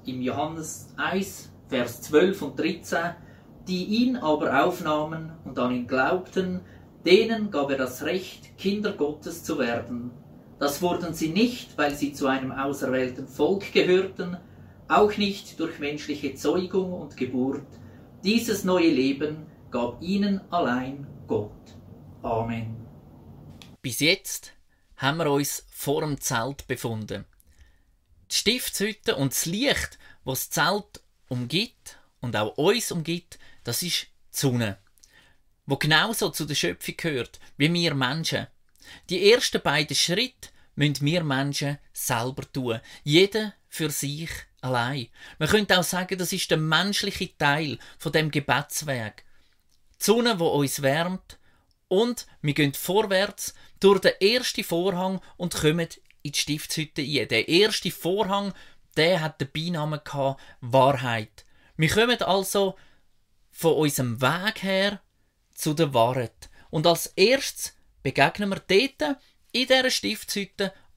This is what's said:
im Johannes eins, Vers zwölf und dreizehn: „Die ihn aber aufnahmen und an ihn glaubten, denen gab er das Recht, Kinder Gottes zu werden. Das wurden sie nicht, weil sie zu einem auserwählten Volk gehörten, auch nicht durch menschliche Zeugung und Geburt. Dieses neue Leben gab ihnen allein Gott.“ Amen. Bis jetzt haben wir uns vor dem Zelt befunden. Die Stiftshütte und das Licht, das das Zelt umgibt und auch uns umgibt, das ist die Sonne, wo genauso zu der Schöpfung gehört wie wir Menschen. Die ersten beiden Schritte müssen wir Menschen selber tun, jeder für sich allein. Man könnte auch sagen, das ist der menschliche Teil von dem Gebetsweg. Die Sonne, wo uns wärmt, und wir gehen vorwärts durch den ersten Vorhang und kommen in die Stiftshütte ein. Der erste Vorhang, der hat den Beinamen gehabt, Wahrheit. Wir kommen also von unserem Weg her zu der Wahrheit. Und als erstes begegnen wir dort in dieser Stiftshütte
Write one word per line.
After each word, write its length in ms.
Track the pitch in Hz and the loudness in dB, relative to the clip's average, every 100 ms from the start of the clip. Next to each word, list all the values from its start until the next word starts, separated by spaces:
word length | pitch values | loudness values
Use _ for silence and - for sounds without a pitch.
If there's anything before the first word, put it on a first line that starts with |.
| - | -10
im 160 | 127 | -4
Johannes 720 | 127 143 156 165 156 - - - | -4 -2 -4 -6 -10 -12 -14 -6
eins, 560 | 156 190 190 - - - - | -2 -2 -4 -8 -18 -18 -6
Vers 340 | 127 117 - | -2 -2 -6
zwölf 400 | - 151 185 - | 2 4 6 2
und 160 | 139 123 | -6 -4
dreizehn: 580 | 156 - - 170 170 - - - - - - | -4 -4 -4 -4 -4 -8 -18 -20 -20 -16 -6
„Die 160 | 180 | -4
ihn 320 | 185 220 247 247 | -2 2 2 0
aber 500 | 151 - 160 131 180 | 0 0 2 2 2
aufnahmen 720 | 175 156 151 156 160 - - | 0 -2 -2 -2 -6 -10 -14
und 160 | - 131 | -10 -4
an 160 | 123 123 | -2 -2
ihn 120 | 120 | -2
glaubten, 760 | 135 175 180 - 190 180 180 - - - - 165 | 0 2 0 -2 -4 -4 -4 -10 -20 -20 -4 6
denen 460 | 202 220 220 208 | 6 6 0 -2
gab 200 | 285 - | -2 0
er 60 | 131 | 0
das 260 | 127 - | -2 -4
Recht, 540 | 151 180 - - - - | -2 -2 -4 -16 -20 -4
Kinder 360 | 190 208 208 | -2 0 -2
Gottes 500 | - 147 147 170 - | -2 -2 -4 -10 -10
zu 160 | - 147 | -4 -2
werden. 520 | 117 117 - 120 - - - - - - | 0 -2 -4 -8 -8 -12 -20 -20 -18 -4
Das 220 | 143 - | -4 0
wurden 320 | 175 - 165 | 0 -2 -4
sie 160 | - 160 | -4 -2
nicht, 480 | 185 240 - - - | 2 0 0 -10 -2
weil 180 | 147 139 | -2 0
sie 180 | 139 | -4
zu 140 | - 135 | -2 0
einem 240 | 135 127 | 0 -2
auserwählten 760 | 135 143 139 123 131 123 - 135 | -4 -4 -4 -2 0 -2 -4 -10
Volk 440 | - 156 196 - | 0 0 0 0
gehörten, 640 | - 180 185 190 - 175 180 - - - - - | 2 4 4 2 -6 -8 -10 -14 -20 -20 -14 2
auch 280 | 170 208 208 | 4 4 4
nicht 420 | 202 196 - - | -2 -2 -10 -8
durch 200 | 165 - | -8 -6
menschliche 560 | 147 147 - 143 139 - | -6 -6 -8 -6 -6 -4
Zeugung 580 | 147 175 185 190 180 | 0 0 0 -2 -2
und 240 | 180 147 - | -6 -10 -6
Geburt. 500 | 123 131 135 143 - - - - - - | -4 -2 -2 -4 -8 -18 -20 -20 -20 -6
Dieses 400 | 190 233 226 202 | 0 0 2 -2
neue 260 | 185 180 165 | 2 4 4
Leben 560 | 131 135 135 151 156 - - - | 4 2 0 -4 -6 -14 -20 -8
gab 300 | 123 120 - | -4 -4 -6
ihnen 400 | 170 196 202 196 - | -2 0 2 0 -2
allein 560 | 175 123 123 131 139 - - - | -2 0 -2 -4 -10 -12 -12 -4
Gott.“ 500 | 107 104 - - - - - - - | -4 -4 -12 -20 -20 -20 -20 -20 -10
Amen. 520 | 123 113 117 117 113 113 - - - - - - - - - - | -4 -2 -2 -4 -6 -10 -14 -20 -20 -20 -20 -20 -20 -20 -20 -12
Bis 180 | 131 - | -8 0
jetzt 520 | 147 190 - - - - _ _ _ - | 2 2 -2 -12 -14 -20 _ _ _ -4
haben 200 | 135 160 | -2 2
wir 120 | 151 | 2
uns 340 | 143 143 - - | 2 0 -6 -12
vor 320 | - - 156 | -10 -4 -2
dem 180 | 151 135 | -2 -4
Zelt 480 | - 123 123 143 - | -2 -2 -2 -8 -8
befunden. 560 | 123 120 110 107 - - _ _ - - _ _ _ _ _ - | -6 -4 -6 -8 -10 -12 _ _ -20 -20 _ _ _ _ _ -6
Die 60 | - | -2
Stiftshütte 800 | 202 247 - - 208 214 - 170 | 0 0 -2 -4 -4 -4 -4 0
und 160 | 135 | 0
das 140 | - 165 | -2 -4
Licht, 520 | 202 277 - - - - - 139 | -2 0 0 -4 -10 -20 -14 -8
das 240 | 127 - | -6 -4
das 0 | |
Zelt 520 | - 151 202 - - _ _ - | 0 0 0 -6 -20 _ _ -10
umgibt 680 | 123 120 165 233 _ - - _ _ | -8 -2 -2 -2 _ -20 -20 _ _
und 160 | 120 107 | -4 -2
auch 220 | 107 - | -2 2
uns 340 | 165 233 - | 2 2 0
umgibt, 480 | 180 156 170 - - - - | -4 -4 -6 -8 -20 -20 -14
das 180 | - 120 | -6 -4
ist 220 | 175 - | -2 -4
die 40 | - _ - | -6 _ -12
Sonne, 460 | - 139 120 110 95 _ _ _ _ _ _ _ _ - | 0 0 2 -2 -4 _ _ _ _ _ _ _ _ -6
wo 120 | 135 | -2
genauso 520 | 151 156 208 226 - | 4 4 4 0 -2
zu 160 | - 151 | -2 -4
der 100 | 143 | -2
Schöpfung 420 | 170 180 - - | -2 -4 -8 -6
gehört 420 | 165 131 113 - - - | -4 -2 -4 -10 -12 0
wie 160 | 151 | 2
wir 240 | 175 170 139 | 2 0 0
Menschen. 520 | 123 151 160 117 - _ _ _ - - - | -2 -2 -4 -4 -6 _ _ _ -20 -18 -6
Die 220 | 175 202 | 4 6
ersten 300 | 247 - - | 6 4 0
beiden 340 | 165 147 147 147 | 2 0 0 0
Schritte 540 | - 180 254 - - _ - | 0 0 -2 -6 -20 _ -12
müssen 320 | - 147 135 143 | 0 0 2 0
wir 180 | 180 | 0
Menschen 540 | 156 131 143 139 143 143 - | 0 0 -2 -2 -4 -6 -12
selber 580 | - - 117 127 139 135 | -8 -4 -2 -2 -6 -10
tun, 280 | 143 123 110 - - | -6 -4 -4 -8 -10
jeder 500 | 143 156 196 220 214 - _ | 4 6 6 2 -6 -8 _
für 240 | - 151 | -6 -4
sich 400 | 143 139 147 165 - - _ | -4 -6 -8 -10 -12 -16 _
allein. 460 | 123 123 120 143 113 - - - | -2 0 0 -4 -8 -14 -16 -4
Man 120 | 156 | 2
könnte 280 | 214 202 185 | 2 4 2
auch 60 | |
sagen, 340 | 165 180 185 185 | 2 -2 -4 -4
das 160 | 175 | -4
ist 160 | 180 - | -2 0
der 80 | 160 | 0
menschliche 800 | 156 160 196 196 202 - 185 - | 2 2 2 -2 -2 -4 -6 0
Teil 400 | 143 147 151 113 - - | 2 2 -2 -8 -12 -10
von 120 | 160 | -2
dem 200 | 156 156 | 0 2
Gebetsweg. 920 | 147 139 127 - - 151 123 107 - - - _ _ _ _ _ - | 0 0 0 -2 -6 -4 -4 -6 -10 -20 -20 _ _ _ _ _ -4
Die 60 | - | 4
Sonne, 340 | 233 240 196 | 4 4 2
wo 80 | 165 | 2
uns 340 | 147 139 - | 2 0 0
wärmt, 560 | 139 151 180 185 - - _ _ _ _ - | 0 2 0 -4 -10 -20 _ _ _ _ 0
und 400 | 185 240 240 - - | 2 2 -2 -10 -6
wir 120 | 151 | -2
gehen 200 | 143 143 | 2 2
vorwärts 800 | - - 196 208 190 202 - - - - - | 0 0 0 2 2 0 -4 -12 -12 -20 4
durch 200 | 190 196 | 6 8
den 140 | 165 - | 4 4
ersten 420 | 196 247 240 - | 4 2 0 -4
Vorhang 580 | - 170 190 175 190 190 - - | -2 0 0 0 -2 -4 -10 -8
und 180 | 175 - | -6 0
kommen 320 | 151 170 165 - _ _ | 2 2 -2 -8 _ _
in 100 | 147 | -6
die 80 | - | -4
Stiftshütte 640 | - 151 - - 151 - | -2 -4 -4 -6 -6 -6
ein. 260 | 131 120 113 | -2 0 2
Der 200 | 113 - | 0 4
erste 440 | 165 214 - 180 | 4 4 2 -4
Vorhang, 600 | - 165 196 190 202 202 - - - _ - | -4 -2 0 0 -2 -4 -8 -18 -20 _ 2
der 260 | 160 180 | 2 2
hat 200 | 156 - | 0 -6
den 100 | 135 | -8
Beinamen 480 | 151 170 170 151 151 | -6 -4 -4 -4 -6
gehabt, 380 | - 143 135 135 - - | -6 -2 -2 -2 -12 -16
Wahrheit. 840 | 123 135 131 123 127 113 110 - - - _ - | 2 6 6 4 0 -4 -6 -14 -20 -20 _ 0
Wir 120 | 156 | 2
kommen 320 | 208 240 233 | 4 2 2
also 540 | - 196 190 202 190 185 - _ _ _ _ _ _ | 2 0 2 2 2 -2 -16 _ _ _ _ _ _
von 220 | - 165 | 0 2
unserem 480 | 143 151 139 127 117 | 4 2 2 -2 0
Weg 420 | 127 170 208 - | 0 2 -2 -4
her 380 | 190 190 202 202 _ _ _ _ _ | -2 0 0 -2 _ _ _ _ _
zu 200 | - 160 | -6 -2
der 200 | 151 156 | 0 2
Wahrheit. 560 | 127 117 131 117 - - - - | 4 4 2 -4 -8 -20 -20 -8
Und 180 | 156 170 | 2 4
als 200 | 165 - | 4 2
erstes 640 | - 214 269 - - - - _ _ | 4 4 4 0 -8 -10 -12 _ _
begegnen 460 | 135 143 147 - 202 | -4 2 2 2 -4
wir 100 | 185 | -4
dort 580 | - 196 269 - 302 277 _ _ _ | 2 4 4 -2 -4 -4 _ _ _
in 160 | 233 254 | -2 2
dieser 220 | 262 254 | 4 4
Stiftshütte 840 | - 202 214 - 208 196 - 92 - _ | 0 -2 -6 -6 -6 -6 -4 -4 -4 _